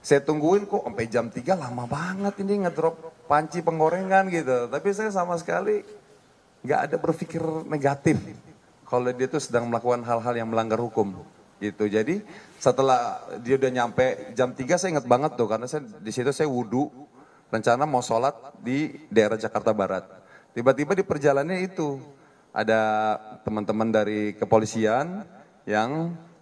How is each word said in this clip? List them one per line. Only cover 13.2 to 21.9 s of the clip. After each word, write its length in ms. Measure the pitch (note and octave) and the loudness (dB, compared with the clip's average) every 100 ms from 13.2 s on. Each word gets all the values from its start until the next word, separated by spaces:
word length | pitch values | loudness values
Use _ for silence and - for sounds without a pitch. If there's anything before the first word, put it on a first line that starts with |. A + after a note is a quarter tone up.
| - G#2+ | -10 -10
dia 160 | A#2 C3+ | 0 2
udah 80 | C3+ | 2
nyampe 640 | B2+ A#2+ G#2+ B2+ - C3 | 0 0 2 0 0 -8
jam 160 | A#2 B2+ B2 | -2 -2 -2
tiga 240 | B2+ F3+ | 0 0
saya 160 | F#3 D3+ | 2 -2
inget 80 | |
banget 320 | A#2+ B2 D3+ A#2+ | 2 2 2 0
tuh, 80 | |
karena 240 | A2 A2 B2 | 0 0 -4
saya 160 | D3+ | -8
di 240 | B2+ - G#2+ | -10 -12 -8
situ 240 | A2 B2 | -2 -2
saya 160 | C3+ D#3 | 0 0
wudhu, 400 | B2 A2 A#2+ D3 - - - - _ _ | 0 0 -2 -2 -6 -20 -20 -20 _ _
rencana 320 | A2+ A2+ A#2+ | -2 2 2
mau 160 | D3+ B2+ | 2 0
sholat 320 | A#2+ A2+ C3+ - - - | 0 0 0 -4 -20 -12
di 480 | A2+ C3+ D3+ - - | -4 -2 -2 -8 0
daerah 240 | G#2+ G#2+ A2 | 4 4 2
Jakarta 320 | G#2+ G#2+ A2+ | -2 0 2
Barat. 320 | G#2+ F#2+ F#2 - F#2 - - _ A#2 | 2 0 -2 -6 -20 -20 -20 _ 2
Tiba-tiba 400 | A#2+ C3+ D3 F#3 | 4 4 2 0
di 80 | |
perjalanannya 560 | G3 E3 D3 C#3 D#3 F#3 | 0 2 4 4 0 -2
itu 400 | F#3 F#3 D3+ | -4 -4 -4